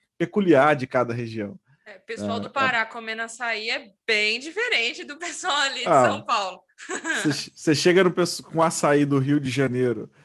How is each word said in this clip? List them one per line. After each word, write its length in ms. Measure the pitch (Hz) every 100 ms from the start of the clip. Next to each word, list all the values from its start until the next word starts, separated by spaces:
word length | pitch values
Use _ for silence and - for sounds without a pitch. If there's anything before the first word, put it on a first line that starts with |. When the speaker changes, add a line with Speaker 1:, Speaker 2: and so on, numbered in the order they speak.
| _ _
Speaker 1:
peculiar 580 | 170 208 185 139 151
de 120 | 143 127
cada 260 | 131 120
região. 460 | 120 117 113 101 95 _ _ 208
Speaker 2:
É, 120 | 190
pessoal 400 | - 226 208 202
Speaker 1:
É, 20 |
Speaker 2:
do 60 | 208
Speaker 1:
é 20 |
Speaker 2:
Pará 340 | 277 262 233 220
comendo 360 | 233 220 220
açaí 480 | 226 - 240 220 226
é 200 | 262 226 _ -
bem 340 | 214 214 233
diferente 640 | 294 381 480 294 233 311
do 120 | 247 -
pessoal 380 | 339 285 349 285
ali 240 | 277 254
de 60 | 208
Speaker 1:
Ah, 160 | 147 120
Speaker 2:
São 160 | -
Paulo. 360 | - 226 190 180 _ _ -
<laughs> 340 | 370 330 277
Speaker 1:
cê 100 | 190
che-, 200 | 135 -
cê 200 | - 165
chega 280 | 143 180 175
no 60 | 180
pesso-, 300 | 180 175 -
com 200 | - 160
açaí 420 | 165 - 151 147 143
do 120 | 139
Rio 200 | 135 147
de 80 | 131
Janeiro 600 | 123 131 123 123 110 - _